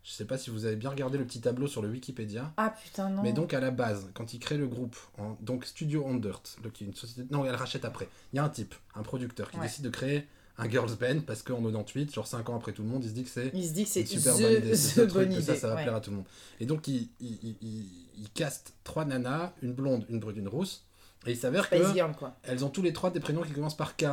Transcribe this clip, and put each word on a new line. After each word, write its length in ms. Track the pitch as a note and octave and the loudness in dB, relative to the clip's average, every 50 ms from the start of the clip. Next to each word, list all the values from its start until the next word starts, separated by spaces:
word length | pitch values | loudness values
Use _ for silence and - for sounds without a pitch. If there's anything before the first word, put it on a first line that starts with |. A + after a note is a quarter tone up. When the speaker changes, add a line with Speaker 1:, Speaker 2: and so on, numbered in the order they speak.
| - | -12
Speaker 1:
Je 80 | - | -14
sais 140 | - - G#2+ | -10 -10 -6
pas 120 | G#2 C3 | -4 -4
si 140 | B2+ - B2+ | -6 -4 -6
vous 140 | A2+ G#2+ G#2+ | -6 -2 -2
avez 100 | A2+ G#2+ | -2 -2
bien 160 | G#2+ A2 C#3 | -2 -4 -4
regardé 260 | C#3 C#3 C3+ B2+ C3+ | -4 -2 -2 0 0
le 80 | C#3 B2+ | 0 -2
petit 160 | A#2+ - A#2+ | -2 -6 -2
tableau 240 | A2+ B2+ B2 B2 C#3+ | 0 0 2 2 0
sur 140 | - - A#2 | -2 -2 -2
le 80 | G#2 G#2+ | -2 -2
Wikipédia. 640 | A2+ B2+ - - B2+ - A2 G#2+ G2+ A2+ C3+ D#3 D#3 | -4 -4 -6 -10 -8 -6 -6 -6 -4 -6 -6 -4 -2
Speaker 2:
Ah, 180 | - G#3+ A3 G#3+ - - | 0 0 0 0 -4 -16
putain, 260 | - - - F#3+ G3 | -10 -6 -4 -2 0
non. 140 | F#3+ G3 G3+ | 0 2 2
Speaker 1:
Mais 100 | G#3 - | 2 2
donc, 200 | D3+ E3 F3+ D3+ | 2 2 2 2
à 40 | C3 | 2
la 120 | C3 C3 | 2 2
base, 400 | B2+ A#2+ B2 A2+ G#2 G2+ F#2+ F#2+ - | 2 2 2 0 0 -2 -4 -10 -10
quand 200 | - A2+ A2 - | -10 -8 -8 -8
ils 40 | A#2 | -8
créent 180 | - - D3+ | -4 -2 0
le 100 | D3 C#3+ | 0 0
groupe, 280 | B2 A#2 A#2 B2+ A#2 - - - - - | 0 -2 -4 -4 -6 -6 -12 -20 -18 -10
en, 180 | - G#2 G#2+ A2 - | -8 -8 -8 -6 -6
donc 240 | A2 A2 B2+ B2+ - | -4 -2 -2 -2 -4
Studio 400 | - - - D#3+ D3+ D3 D#3 C#3 | -8 -8 -4 -2 0 0 0 2
Undert, 500 | C3+ B2+ A#2+ G#2+ G2+ F#2 - - - - - | 2 0 0 0 -2 -4 -6 -10 -16 -14 -10
donc 120 | A2+ A2 - | -12 -12 -10
qui 100 | - G#2 | -8 -10
est 40 | |
une 60 | G2+ G#2 | -10 -8
société, 340 | - - A2+ - B2 B2+ B2+ | -10 -12 -12 -10 -10 -6 -2
non, 140 | D3 C#3+ C3+ | 0 0 0
elle 100 | C3 B2 | 0 0
rachète 300 | A#2+ B2+ B2 - C3 - | -2 -2 -4 -4 -4 -4
après. 220 | A2+ - - F#2+ - - - - - - | -6 -6 -8 -10 -10 -12 -20 -14 -4 0
Il 20 | |
y 40 | C#3 | 2
a 40 | D3 | 2
un 60 | D3 | 2
type, 260 | - A2+ G#2+ - - - - - - | 0 -4 -8 -8 -10 -20 -20 -14 -10
un 80 | G#2 | -10
producteur, 480 | A2 - - B2+ B2 A#2 - - - - | -8 -6 -4 -4 -4 -6 -6 -8 -8 -6
qui 80 | - | -4
Speaker 2:
Ouais. 60 | E3+ D#3+ | -4 -4
Speaker 1:
décide 220 | B2 - D3 C3+ | -4 -4 -4 -6
de 40 | A#2+ | -4
créer 380 | A#2 - C3 C3+ C#3+ D3 D3 - - - - - _ - | -4 -2 -2 0 0 0 -2 -6 -18 -20 -20 -20 _ -4
un 80 | A2+ A2+ | -2 2
girls 240 | A2+ C3 A#2 A2 A2 G2+ | 2 2 2 2 -2 0
band 220 | A#2+ B2 C#3+ D#3+ D3 | 2 2 2 2 0
parce 160 | - B2 - | -2 -6 -6
qu'en 140 | - - B2+ A#2+ A2+ | -4 -4 -2 0 0
quatre-vingt-huit, 500 | A2+ A2 G#2+ G#2 - - C3 D3+ C#3+ - | 0 0 0 -2 -2 -2 -4 -4 -2 -4
genre 140 | C3+ B2 | -6 -6
cinq 220 | - - A#2 A2+ A#2+ | -4 -6 -6 -4 -4
ans 80 | A#2+ | -4
après 160 | A#2 - A2+ G2 | -4 -4 -6 -6
tout 100 | - G#2+ | -4 -2
le 60 | A2 | -2
monde, 140 | B2 C3+ B2 | 0 0 -2
il 40 | A2+ | -2
se 40 | G#2+ | -4
dit 80 | B2 B2+ | -4 -6
que 60 | B2 | -4
c'est 200 | - B2 B2 C3 - | -4 -4 -4 -2 -2
Speaker 2:
il 120 | F#3+ F3+ | -2 -2
se 60 | E3 D#3 | 0 0
dit 120 | F#3+ G#3+ | 0 0
que 40 | G3+ | 2
c'est 120 | - F#3 | 2 0
Speaker 1:
une 60 | - | 0
super 280 | - G3 E3 D3+ - - | 2 0 4 4 6 6
Speaker 2:
the, 60 | - | 8
Speaker 1:
bonne 100 | A3 A3+ | 8 8
idée, 240 | A3+ A3 A3 A3 A3+ | 8 8 8 6 6
c'est 140 | - - - | 6 6 6
Speaker 2:
the 40 | - | 8
Speaker 1:
ce 60 | - | 8
truc 120 | A#3 G3+ E3+ | 8 8 8
Speaker 2:
bonne 160 | F#3+ F#3+ F#3 F#3 | 6 6 6 4
Speaker 1:
que 40 | F3 | 2
ça, 100 | D#3 - D#3+ | 2 2 2
Speaker 2:
idée, 80 | - | 2
Speaker 1:
ça 60 | - A2+ | 2 0
va 60 | A2+ | 0
Speaker 2:
ouais. 80 | - D3+ | 2 0
Speaker 1:
plaire 120 | B2 A2+ | 0 0
à 60 | G#2+ | 0
tout 100 | - G#2 | -2 -4
le 60 | G2+ | -6
monde. 80 | G2+ F#2+ - - - - - - - | -6 -6 -10 -16 -20 -20 -20 -10 -6
Et 60 | A2 | -2
donc 200 | B2 D#3 D#3 - D3 | -2 -2 -2 0 -2
il, 200 | C3+ B2 A2+ - - - | -2 -2 -2 -4 -8 -12
il, 180 | B2 A#2+ A2+ - | -10 -8 -8 -8
il, 140 | G#2+ A2+ A2 - | -8 -8 -8 -8
il, 240 | G#2+ A2 G#2+ A2 G#2 F#2+ F2+ F2 E2+ E2 - | -8 -8 -8 -8 -8 -10 -14 -18 -20 -18 -14
il 120 | G2+ G#2 G#2 - | -14 -14 -10 -4
caste 400 | - E3 C#3 - - - - - - - | -2 -2 -2 -4 -8 -14 -18 -20 -16 -14
trois 220 | - - D#3 D#3 | -6 -4 -2 -2
nanas, 480 | C#3+ C3 B2+ B2 B2 C#3 D#3+ F3 F3+ F3+ - | 0 0 0 0 0 -2 -2 -2 -4 -6 -6
une 100 | C3+ A#2+ | -6 -6
blonde, 340 | B2 C3 C3+ C#3 C3 A2+ G#2 A2+ | -2 0 2 2 2 2 0 -2
une 100 | A#2 A2+ | -4 -4
brune, 160 | G#2+ A2 G2 | -4 -4 -6
une 120 | G#2+ G2 G2 | -4 -4 -2
rousse, 360 | G#2+ D3+ F#3+ F#3 - - - _ _ - - - - _ - | 0 0 -2 -2 -4 -12 -16 _ _ -20 -20 -20 -20 _ -4
et 60 | A#2+ | -4
il 60 | B2 | -2
s'appelle 260 | A#2+ - B2+ C#3 F#3+ G3 | 0 0 2 2 2 4
Speaker 2:
Spice 160 | - F3+ E3+ F3+ | 6 6 8 8
Speaker 1:
que 60 | G3 G3 | 8 6
Speaker 2:
Girl, 180 | F#3 E3+ D#3 D3+ | 4 4 2 0
quoi. 220 | - C#3+ B2+ - - - | -6 -8 -10 -10 -12 -4
Speaker 1:
elles 220 | - C3 B2+ C#3 | -4 0 0 0
ont 40 | C3+ | 0
tous 120 | - G3 | 2 2
les 100 | F#3 F3 | 2 2
trois 180 | D#3 - - F3+ | 2 4 0 2
des 120 | F3 E3+ | 0 0
prénoms 200 | - - D3 E3 E3+ | 0 0 0 0 0
qui 100 | D3+ C#3+ | -2 -2
commencent 240 | C#3+ D3+ D3+ D3+ | -2 -2 -2 0
par 180 | - D3+ - - | -2 -4 -4 0
K. 120 | - D#3 D3 | 2 2 2